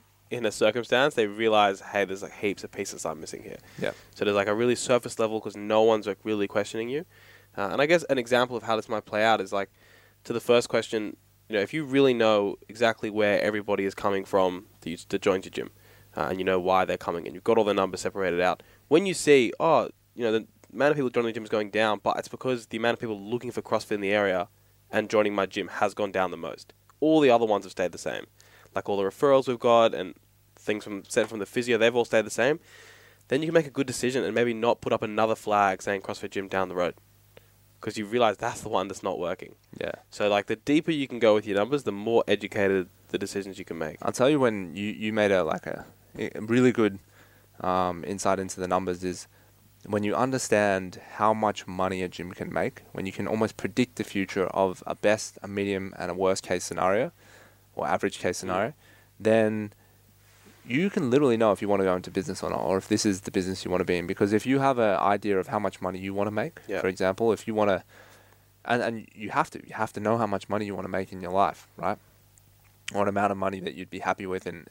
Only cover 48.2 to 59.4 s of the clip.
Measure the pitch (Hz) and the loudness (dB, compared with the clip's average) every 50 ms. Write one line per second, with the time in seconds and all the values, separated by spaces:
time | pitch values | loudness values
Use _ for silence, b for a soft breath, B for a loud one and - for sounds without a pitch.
48.2 | - 101 95 92 95 92 - - 92 90 90 92 95 92 90 87 92 92 87 - | 0 0 0 0 -2 -6 -6 -6 -4 0 0 0 0 -2 -4 -4 -4 -6 -6 -6
49.2 | - - b b b b b b b b _ _ - 92 101 104 104 104 92 76 | -10 -18 b b b b b b b b _ _ -8 -4 -2 -2 0 0 0 0
50.2 | 120 135 131 127 - - 113 104 104 101 98 95 95 92 - - - - - - | 0 0 -2 -2 0 2 2 2 4 2 2 0 -2 -6 -12 -16 -18 -14 -4 0
51.2 | 107 107 110 110 107 104 101 - - - 92 90 92 92 98 92 92 90 - - | 2 2 2 2 0 -2 -2 -2 -8 -10 -4 -2 -2 -2 -2 -2 -6 -6 -6 -8
52.2 | 85 90 90 - 90 87 90 82 92 123 - - - - - - 95 95 - - | -10 -10 -8 -10 -8 -6 -4 -2 -2 -4 -6 -10 -20 -14 -10 -8 -6 -6 -6 -6
53.2 | 101 87 - 110 110 104 - - - 98 98 - 127 - - - 107 - - 101 | -4 -2 0 0 0 -2 -2 -6 -8 -6 -2 -2 -2 -2 -2 -8 -8 -6 -4 -4
54.2 | 98 - - 101 92 87 - - 98 95 90 - - - - - - 104 107 110 | -4 -4 -2 -2 -2 0 0 0 0 0 0 -4 -8 -10 -6 0 2 2 2 2
55.2 | - - - - - 98 98 101 101 101 98 95 95 95 - - - 90 87 90 | -2 -10 -14 -14 -14 -8 -4 -4 -2 -2 -2 -4 -4 -8 -10 -8 -6 -6 -2 2
56.2 | 95 92 95 - - - 92 90 - - - - 90 92 98 107 135 170 - b | 2 2 2 2 0 -4 -4 -4 -4 -6 -4 0 0 2 2 2 0 -2 -6 b
57.2 | b b b b b b b b b b b - - - 90 95 - 101 - - | b b b b b b b b b b b -6 -4 -2 -2 0 -2 -2 -4 -2
58.2 | - 95 90 - - 95 90 92 104 127 151 b b b b b b b b b | -4 -4 -4 -4 -4 -4 -2 -2 -2 -4 -6 b b b b b b b b b
59.2 | 101 110 110 113 | 2 4 4 4